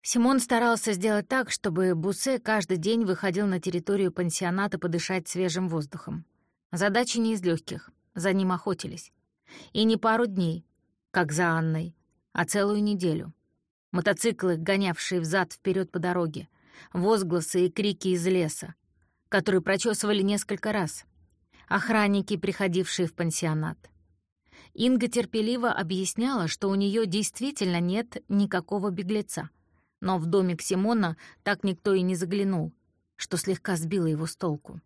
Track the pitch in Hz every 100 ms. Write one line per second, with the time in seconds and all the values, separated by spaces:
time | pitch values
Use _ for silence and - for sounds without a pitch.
0 | - 240 240 269 - 233 233 226 226 190
1 | 220 208 202 262 247 - 208 165 185 165
2 | 180 196 269 254 240 214 170 185 180 233
3 | 208 185 196 175 208 185 - 175 175 196
4 | 185 180 175 - 180 185 202 175 175 165
5 | - 185 165 180 185 165 185 160 143 165
6 | - 160 - _ _ _ _ 175 202 214
7 | 240 233 226 220 180 165 - - - _
8 | _ - 185 190 190 180 - 180 170 170
9 | - _ _ _ _ - - - 220 226
10 | 226 220 240 190 175 165 _ _ _ _
11 | _ 185 160 151 175 165 160 160 165 -
12 | _ _ _ - 175 208 202 208 208 202
13 | 175 160 165 - _ _ _ _ _ 180
14 | 190 - 233 202 185 165 165 196 196 160
15 | - 180 160 190 170 - 202 190 180 175
16 | 180 180 165 147 - _ _ - - 175
17 | 190 220 185 175 156 185 180 - 208 196
18 | 190 180 175 185 156 - 160 - _ _
19 | _ _ _ 196 175 185 - 196 233 208
20 | 208 202 196 208 - 202 214 208 160 -
21 | - _ _ _ _ _ - 196 - 220
22 | 202 202 190 196 196 - 190 175 175 -
23 | 170 - 170 - 165 156 156 156 - _
24 | _ _ _ _ _ - - - 240 254
25 | 240 240 240 220 220 247 233 - 170 185
26 | 185 - 247 262 160 - 196 196 202 214
27 | 220 202 208 - 262 294 190 170 175 202
28 | 240 - - 202 202 185 - 202 202 180
29 | 185 214 208 - 156 _ _ _ _ _
30 | 185 185 165 190 185 165 - 190 208 233
31 | 180 160 - - - 202 196 175 208 190
32 | 180 180 175 202 196 180 160 _ _ _
33 | _ - - 180 190 180 - 175 160 190
34 | 165 151 160 - 175 147 - 165